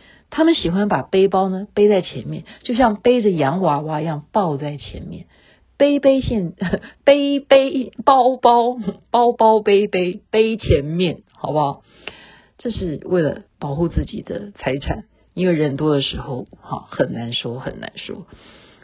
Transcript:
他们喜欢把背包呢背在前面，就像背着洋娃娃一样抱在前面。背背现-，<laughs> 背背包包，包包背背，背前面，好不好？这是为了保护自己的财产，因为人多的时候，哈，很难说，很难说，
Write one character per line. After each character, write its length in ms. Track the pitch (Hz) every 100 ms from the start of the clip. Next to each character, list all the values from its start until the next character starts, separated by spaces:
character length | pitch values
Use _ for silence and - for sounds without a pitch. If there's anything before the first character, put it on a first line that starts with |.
| _ _ _
他 140 | -
们 100 | 320
喜 160 | 311 -
欢 180 | 185 208
把 140 | 156
背 240 | - 190 190
包 220 | 190 190
呢 180 | 185 208
背 140 | - 208
在 120 | 196
前 280 | - - 139
面， 160 | 156 - -
就 140 | - 233
像 200 | 240 208
背 260 | 247 247
着 80 | 208
洋 300 | 170 135 180
娃 200 | 170 143
娃 200 | 151 156
一 40 |
样 200 | 160 151 -
抱 260 | 220 180 139
在 200 | 147 147
前 260 | - -
面。 240 | - - - _ _ _ _ -
背 220 | 285 285
背 220 | 277 269
现-， 320 | - 226 165 - 175 196 -
<laughs> 160 | -
背 360 | - 285 285 285
背 500 | - 269 269 269 233 -
包 320 | 277 269 247 254
包， 400 | 240 240 233 247 196 - _
包 220 | 240 240
包 280 | - 220 220
背 280 | 214 202 208
背， 320 | 185 180 202 -
背 280 | 220 220 220
前 260 | - 156
面， 380 | 143 170 180 - _
好 200 | _ 135
不 60 | 151
好？ 240 | 143 - _ _ - - - - _ _
这 120 | 240
是 300 | - 185 143
为 180 | - 180
了 220 | 147 - - _
保 160 | 143
护 140 | 139 170
自 160 | -
己 160 | - 143
的 320 | - - 202 -
财 200 | 131 139
产， 280 | - 214 - _ _
因 140 | 175 180
为 80 |
人 220 | 160 151 139
多 180 | 151
的 80 | 143
时 160 | 131 123
候， 280 | 127 127 - -
哈， 260 | - 127 -
很 240 | - -
难 180 | 117 117
说， 260 | 120 120 123
很 220 | - -
难 120 | -
说， 320 | - - - - - - - - _